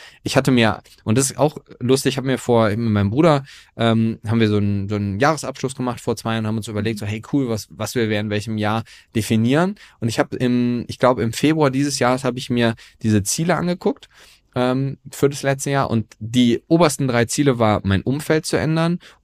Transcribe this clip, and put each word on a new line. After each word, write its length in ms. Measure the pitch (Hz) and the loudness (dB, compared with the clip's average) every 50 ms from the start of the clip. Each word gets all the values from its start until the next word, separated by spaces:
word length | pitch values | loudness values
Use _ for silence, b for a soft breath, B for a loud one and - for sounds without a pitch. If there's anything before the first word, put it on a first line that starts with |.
| B B B B _ | B B B B _
ich 140 | - - 139 | 0 0 2
hatte 120 | 127 143 | 2 4
mir, 320 | 131 123 117 110 - - b b b b _ | 4 4 4 2 0 -2 b b b b _
und 140 | - 110 123 | 0 2 2
das 120 | 135 131 | 2 0
ist 80 | - - | 0 0
auch 200 | 131 151 - - - _ - - | 0 0 0 -4 -12 _ -14 -6
lustig, 360 | 123 120 131 131 - 131 123 | 0 2 2 2 2 0 -2
ich 40 | 135 | -2
hab 60 | 123 | -2
mir 140 | 135 131 120 | -4 -4 -2
vor, 320 | - - 120 117 113 107 | 0 2 2 4 4 2
mit 80 | 101 107 | 0 0
meinem 320 | 117 113 107 104 101 101 | 0 0 2 2 2 2
Bruder, 340 | 104 135 160 170 151 139 135 B B B B B B | 2 4 4 4 4 2 0 B B B B B B
ähm, 420 | - 117 117 113 113 113 113 113 - - | -2 0 2 2 2 2 0 -2 -4 -4
haben 140 | 110 117 117 | -2 0 2
wir 80 | 113 107 | 2 2
so 80 | 104 | 2
einen, 320 | 104 101 104 101 101 98 98 | 2 0 0 -2 -2 -4 -4
so 60 | 107 | -4
einen 240 | 104 101 101 98 98 | -2 -2 -2 -2 0
Jahresabschluss 540 | 127 147 160 143 - 120 135 - - 131 131 | 2 0 0 0 -4 -8 -8 -6 -6 -6 -6
gemacht 260 | - 127 127 120 110 | -6 -6 -6 -6 -6
vor 160 | - - 117 | -6 -6 -6
zwei 160 | - - 113 113 | -4 -4 -4 -4
Jahren 120 | 113 110 | -2 -2
und 40 | 107 | -2
haben 80 | 107 | -4
uns 120 | 113 104 117 | -4 -6 -6
überlegt, 300 | 107 104 104 113 113 104 | -6 -4 -2 -2 -4 -4
so, 60 | 107 | -6
„Hey, 160 | 101 107 110 104 - - | -6 -6 -8 -6 -4 -2
cool, 180 | 143 135 120 | -2 0 0
was, 180 | 113 107 - - | -2 -6 -6 -10
was 240 | - - 110 104 - | -10 -8 -8 -4 -2
wir 160 | 127 113 107 | -2 0 0
in 200 | 107 104 107 110 | 0 -2 -2 -2
welchem 260 | 104 104 101 117 110 | -2 -4 -4 -4 -4
Jahr 260 | 107 104 104 107 113 113 B B B B B - | -2 -2 0 -2 -2 -4 B B B B B -4
definieren.“ 600 | 117 104 - 113 110 110 120 131 151 175 190 208 B B B B B | -4 -2 0 2 2 2 2 2 2 2 0 -2 B B B B B
Und 80 | - 117 | -6 -4
ich 100 | 113 - | -2 -2
hab 160 | - - - | -2 -2 -2
im, 520 | - 131 123 123 123 123 120 120 120 - - | -2 -2 0 0 0 0 0 -2 -4 -6 -8
ich 100 | - - | -4 0
glaub, 200 | - 123 131 120 | 2 2 2 2
im 160 | 101 113 113 | 0 -4 -2
Februar 360 | - - 147 160 160 151 139 | 0 0 2 2 2 2 2
dieses 280 | 127 131 143 147 135 - | 2 0 -2 -2 -2 0
Jahres 260 | 127 120 127 127 127 | 0 0 0 0 -2
hab 140 | 131 123 131 | -4 -4 -6
ich 100 | 135 - | -6 -4
mir 280 | 123 120 120 113 113 B B B B B - | 0 0 2 0 0 B B B B B 0
diese 200 | 110 107 104 98 | 2 2 2 2
Ziele 340 | - - - 165 170 175 | 0 -2 -2 0 0 0
angeguckt, 520 | 147 160 175 180 180 - 202 285 - - b b b b b b b b _ _ | 0 0 -2 -4 -2 -2 -2 -4 -4 -8 b b b b b b b b _ _
ähm, 420 | 123 123 127 127 131 135 139 135 - _ 143 - | -2 0 0 0 0 -2 -4 -6 -10 _ -18 -2
für 160 | - - 139 | 0 0 0
das 140 | 143 139 - | 0 0 -2
letzte 280 | 135 135 135 - 143 | -2 -2 -2 -2 -2
Jahr. 200 | 139 139 135 - | 0 0 0 0
Und 240 | - 113 107 - - _ | 0 -2 -2 -4 -8 _
die 440 | 110 110 117 127 123 120 117 - - | -12 -2 2 2 4 4 2 0 0
obersten 420 | _ 165 165 170 156 139 - 143 131 | _ 2 4 4 4 2 0 -2 -2
drei 180 | 117 120 117 | 0 0 0
Ziele 320 | 113 - - 147 139 127 117 | 0 0 0 2 2 2 4
war, 240 | 117 107 104 - - | 2 2 2 2 2
mein 180 | 98 98 92 - | 0 0 0 0
Umfeld 440 | - 131 147 156 - 160 156 160 | -2 -2 -2 -2 0 0 0 0
zu 100 | - - | 0 -2
ändern, 420 | 113 90 151 160 165 165 170 175 175 B B B B | 0 0 0 0 0 0 0 -2 -4 B B B B